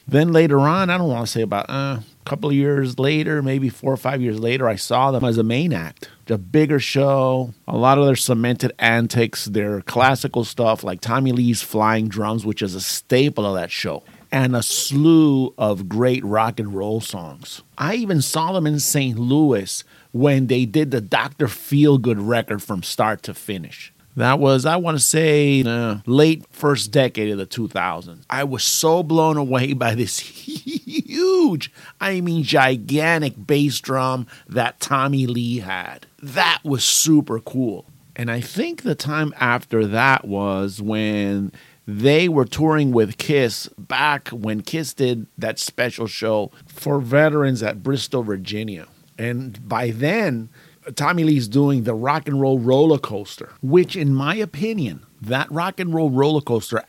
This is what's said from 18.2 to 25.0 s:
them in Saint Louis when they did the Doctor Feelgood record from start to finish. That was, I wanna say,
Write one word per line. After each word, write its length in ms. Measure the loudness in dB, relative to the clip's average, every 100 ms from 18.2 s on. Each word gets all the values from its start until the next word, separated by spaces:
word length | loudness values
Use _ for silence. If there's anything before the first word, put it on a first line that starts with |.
| 0 -2 -2
them 120 | -2 0
in 140 | 0
Saint 400 | 0 0 -2 -2
Louis 640 | 0 2 4 2 -2 -10 -12 _ _
when 360 | 0 4 4 4
they 180 | 2 2
did 240 | 2 2
the 120 | 0
Doctor 440 | 0 0 0 -2 -4
Feelgood 720 | -4 -2 4 6 6 4 0
record 460 | 0 -2 0 -6
from 180 | -4 -6
start 400 | -6 -2 -2 -2
to 120 | -8 -14
finish. 580 | -8 -8 -8 -16 -20 _ _ -2
That 240 | 2 4
was, 260 | 4 4 2
I 120 | 0
wanna 200 | 0
say, 640 | 0